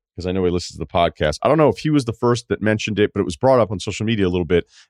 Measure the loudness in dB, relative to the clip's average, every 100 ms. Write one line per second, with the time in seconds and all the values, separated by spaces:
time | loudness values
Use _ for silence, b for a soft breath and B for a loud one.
0 | _ -10 -6 -2 0 -2 -4 -12 -4 0
1 | 0 0 -2 0 0 4 2 2 0 0
2 | 0 0 0 0 -2 -2 0 -2 -2 0
3 | 0 0 -4 0 2 4 2 -4 -8 -6
4 | -2 0 0 0 0 0 b b b